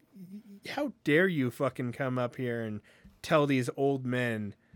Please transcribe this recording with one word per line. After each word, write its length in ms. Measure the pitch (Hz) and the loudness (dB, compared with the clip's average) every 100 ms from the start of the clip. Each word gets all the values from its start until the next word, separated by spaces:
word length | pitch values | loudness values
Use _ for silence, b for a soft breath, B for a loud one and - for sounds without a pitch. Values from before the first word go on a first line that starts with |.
| _ - | _ -20
y-, 540 | 180 202 208 202 - | -18 -18 -18 -18 -10
how 200 | - 294 - | -4 -4 -4
dare 240 | - 147 190 | 4 4 4
you 220 | 165 127 | 2 0
fucking 420 | - 135 - 123 | 0 -2 -2 -6
come 260 | 117 135 127 | -2 -2 -2
up 180 | 123 - | -2 -4
here 260 | 127 117 | -4 -4
and 180 | 113 107 b b b b | -4 -8 b b b b
tell 240 | - 160 147 | 2 4 4
these 240 | 135 123 147 | 2 0 0
old 280 | 139 139 | 0 0
men. 500 | 127 123 120 113 104 - b | -2 -2 0 -2 -6 -10 b